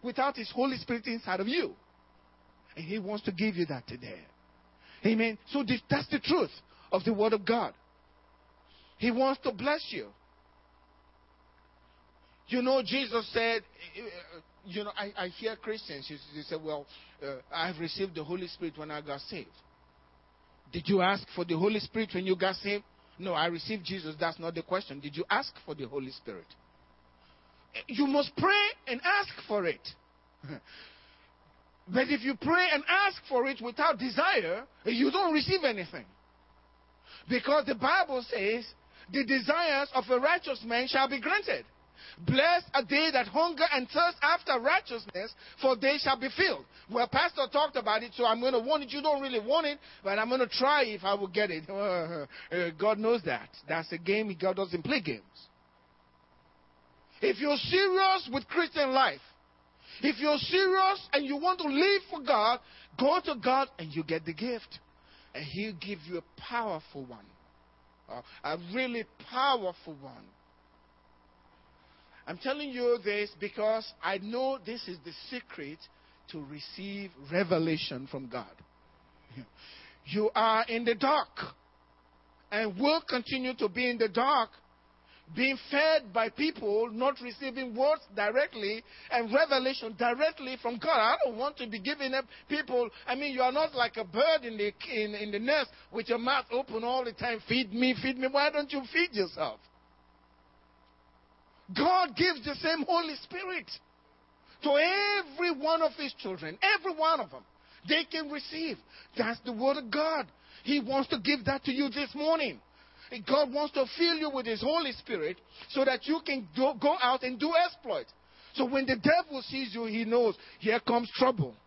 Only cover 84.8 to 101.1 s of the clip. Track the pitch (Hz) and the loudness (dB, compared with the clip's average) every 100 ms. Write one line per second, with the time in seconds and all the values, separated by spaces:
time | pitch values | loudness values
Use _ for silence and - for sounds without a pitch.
84.8 | _ _ _ - - 160 262 269 - 285 | _ _ _ -20 -12 0 0 0 -2 2
85.8 | 311 311 233 190 226 - 302 - 214 208 | 4 4 2 0 0 0 -2 0 0 0
86.8 | 233 220 262 277 247 - 269 247 254 226 | 0 0 0 0 -10 -8 -8 -6 -6 2
87.8 | 277 311 - 202 208 240 294 220 202 226 | 2 2 -2 -2 2 2 0 -2 -4 -4
88.8 | - - - 240 233 254 311 269 262 269 | -8 -20 -2 -2 2 4 4 4 2 -2
89.8 | 226 202 233 240 311 320 262 254 240 240 | -8 0 0 2 0 0 -10 -6 -6 -2
90.8 | 302 294 220 339 285 220 277 294 240 214 | 2 4 4 4 0 0 -4 -4 -8 -6
91.8 | 190 294 269 262 254 - - 294 294 254 | -4 -4 -2 -2 -4 -16 -6 -4 0 0
92.8 | 233 - - 262 285 254 254 269 311 254 | 0 -4 -6 -4 -2 0 2 2 0 0
93.8 | 233 220 190 202 302 311 247 220 208 - | -2 -2 -4 2 4 4 0 -2 -4 -4
94.8 | - 233 214 208 214 202 240 302 269 - | -6 -4 -2 -4 -4 -2 2 2 0 -8
95.8 | - 220 233 233 240 269 - 240 262 220 | -10 -8 -2 -2 2 0 0 -4 -2 -4
96.8 | 240 254 240 - 247 226 - 247 220 220 | -2 -2 -2 -4 -6 -6 -2 0 0 2
97.8 | 254 262 262 254 262 277 294 302 294 285 | 2 2 -2 -2 0 4 2 2 -2 -6
98.8 | 247 320 349 220 180 - 143 107 _ _ | -2 0 0 0 -2 -2 -6 -6 _ _
99.8 | _ _ _ _ _ _ _ _ _ _ | _ _ _ _ _ _ _ _ _ _
100.8 | _ _ _ | _ _ _